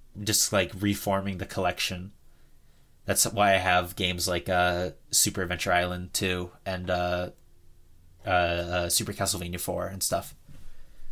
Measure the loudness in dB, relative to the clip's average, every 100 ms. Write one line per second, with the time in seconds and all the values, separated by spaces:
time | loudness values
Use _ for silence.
0 | -18 -8 0 2 2 2 2 0 0 0
1 | 0 0 0 -6 -6 -2 -2 0 -4 -6
2 | -10 -16 -20 -20 -20 -20 -20 -20 -20 -10
3 | -2 2 2 4 6 6 6 4 2 -2
4 | -2 0 -2 -2 0 2 2 2 -2 -6
5 | -2 2 2 0 -4 -2 2 2 2 -2
6 | -6 -2 0 0 -4 -8 -8 -6 -2 0
7 | 0 -2 -4 -10 -20 -20 -20 -20 -20 -20
8 | -20 -10 0 2 2 0 -2 -2 0 0
9 | -2 -2 -2 -2 -4 -6 -4 -4 -4 -4
10 | -2 -2 -4 -12 -18 -12 -10 -10 -10 -8
11 | -4